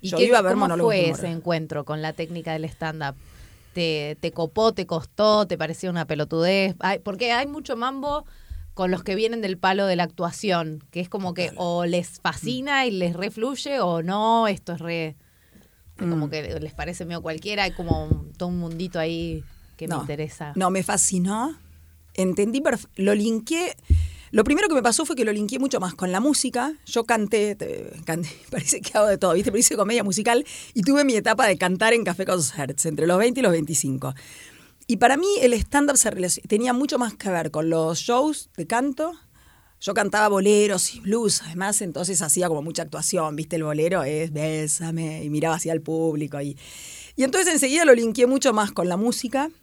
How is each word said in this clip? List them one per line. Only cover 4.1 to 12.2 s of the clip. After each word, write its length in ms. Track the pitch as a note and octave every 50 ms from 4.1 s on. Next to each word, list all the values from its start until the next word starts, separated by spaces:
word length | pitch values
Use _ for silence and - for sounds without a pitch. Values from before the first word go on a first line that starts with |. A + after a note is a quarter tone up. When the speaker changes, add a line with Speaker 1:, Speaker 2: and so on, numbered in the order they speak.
| D3+ -
Speaker 1:
te 120 | - E3+ D#3+
copó, 400 | - E3 D#3+ - - A3 A3+ A3
te 120 | - F#3
costó, 600 | - - D#3+ - - _ - G#3 G#3+ G#3+ G#3+ G#3
te 100 | G3+ F3+
parecía 340 | E3 D#3+ D#3 E3 - - F#3
una 160 | F3+ E3+ D#3+
pelotudez? 680 | C#3+ D#3+ D3 D3+ D3 - D#3+ E3 F3 F#3+ G3 F#3+ F#3+ F3+ -
Ay, 180 | - F#3 G3 F#3+
porque 340 | G3 G#3+ F#3+ F#3+ A#3+ A#3+ A#3
hay 140 | A#3+ C#4
mucho 300 | C#4+ C#4+ D#4 D4 - C4
mambo 500 | A3+ A#3 B3+ C4+ C#4 C4+ D4 C#4+ D4+ D4 - - - - - - - - - -
con 160 | - F#3 F3+
los 120 | F#3 F3+ F3+
que 120 | - F#3+
vienen 260 | G3 A3 A3+ A#3 A#3 G#3+
del 160 | F#3+ F#3+ F3+
palo 280 | - F#3+ F#3+ G3+ G3+
de 100 | G3 F3+
la 60 | E3+ F3
actuación, 800 | E3 - - F3 E3+ - - - G#3 F3+ E3+ E3 D#3 D#3 D3+ - _
que 100 | _ E3+
es 80 | F3+ F3
como 260 | - G#3 F#3+ F3+ E3+
que 140 | F3 F3 D#3
Speaker 2:
Total. 80 | D3+ -
Speaker 1:
o 260 | F3+ F3 E3+ F3 F3
les 360 | F3 F3 F3 F3 - - -